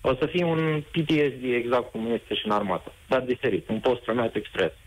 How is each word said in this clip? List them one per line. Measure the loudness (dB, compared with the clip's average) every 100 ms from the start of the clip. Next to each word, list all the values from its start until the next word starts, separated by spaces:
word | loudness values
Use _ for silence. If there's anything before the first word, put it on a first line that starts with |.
O | 0
să | 0 0
fie | 0
un | 0 2 0 -2 -2
P | -4 2
T |
S | 2 2 0
D, |
exact | 0 0 2 0 0
cum | -4 -2
este | -2 -2
și | -4 0
în |
armată, | 0 0 -2 -6 -20 -2
dar | -2
diferit, | 0 0 0 -2 -2
un | 0
post-traumatic | 2 0 0 0 0 -2 -6
stress. | -2 -2 -2